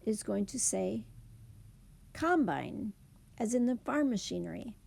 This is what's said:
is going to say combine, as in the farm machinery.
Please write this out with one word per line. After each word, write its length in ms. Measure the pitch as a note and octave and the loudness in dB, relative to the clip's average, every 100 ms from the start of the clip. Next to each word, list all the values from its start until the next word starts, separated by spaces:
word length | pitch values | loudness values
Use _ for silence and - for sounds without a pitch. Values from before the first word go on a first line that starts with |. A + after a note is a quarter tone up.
is 180 | - G#3+ | 0 -2
going 220 | - G3+ G3+ | 0 -2 -2
to 120 | B3+ | 0
say 460 | - F#3+ F#3 A3 - - - - - - - - - - - | 0 0 0 -2 -8 -16 -20 -20 -20 -20 -20 -20 -20 -20 -20
combine, 800 | - D#4+ F4 A3 C3+ B2+ - A3 - - - - - | -2 4 6 4 2 -4 -4 -6 -8 -18 -20 -20 -4
as 160 | A3 | 0
in 120 | B3 | 4
the 120 | A#3+ B3 | 4 2
farm 320 | - C#4+ C#4+ | 0 2 2
machinery. 680 | G#3+ - F3+ E3+ E3 A#3+ G#3 | 2 -2 -4 -4 -6 -10 -14